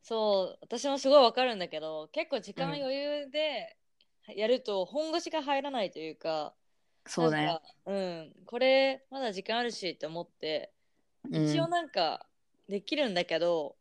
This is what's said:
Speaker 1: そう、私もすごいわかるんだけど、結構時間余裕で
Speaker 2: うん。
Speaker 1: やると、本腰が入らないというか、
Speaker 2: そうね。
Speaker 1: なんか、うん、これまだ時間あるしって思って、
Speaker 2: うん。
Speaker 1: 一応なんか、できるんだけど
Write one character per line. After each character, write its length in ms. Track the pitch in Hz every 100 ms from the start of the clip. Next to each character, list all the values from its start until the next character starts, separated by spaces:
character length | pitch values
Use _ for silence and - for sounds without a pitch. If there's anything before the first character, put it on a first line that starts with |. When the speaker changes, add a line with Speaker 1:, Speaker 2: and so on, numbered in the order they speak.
Speaker 1:
そ 540 | - 226 214 196 180 -
う、 20 |
私 260 | - 233 277
も 120 | 269
す 100 | 269
ご 100 | 285
い 40 |
わ 100 | 240
か 100 | 226
る 120 | 254 214
ん 40 |
だ 80 | 175
け 120 | 156
ど、 300 | 156 156 156
結 180 | - 339
構 100 | 247
時 140 | 196
間 200 | - 269 285
余 200 | 269 269
裕 340 | 285 294 285
で 460 | 285 311 254 180 - _ _ _ _ -
Speaker 2:
う 20 |
ん。 20 | 196
Speaker 1:
や 120 | 214
る 140 | 247
と、 240 | 254 196 180
本 260 | 254 320
腰 200 | 320 339
が 100 | 320
入 200 | 277 277
ら 100 | 277
な 120 | 269
い 80 | 190
と 80 | -
い 120 | 160
う 40 | 156
か、 380 | 165 160 151 _ _ _ _ _ -
Speaker 2:
そ 200 | - 165
う 40 |
ね。 140 | 156 156
Speaker 1:
な 80 |
ん 20 | 165
か、 60 | - - -
う 80 |
ん、 420 | 196 185 170 156 - 190
こ 140 | 240
れ 460 | 262 269 269 262 _
ま 100 | 269
だ 140 | 254
時 100 | 185
間 140 | 190 226
あ 60 |
る 80 | 240
し 180 | 220 185
っ 80 | 156
て 80 | 151
思 160 | 165
っ 80 | 170
て、 420 | _ 151 156 - _ _ _ _ _ -
Speaker 2:
う 100 | 160
ん。 60 | 151
Speaker 1:
一 140 | 220
応 80 | 330
な 140 | 349
ん 80 | 311
か、 380 | - 160 123 - _ _ _ _
で 120 | 196
き 140 | - 294
る 140 | 269
ん 40 |
だ 120 | 180 175
け 140 | 165
ど 380 | 170 170 147 -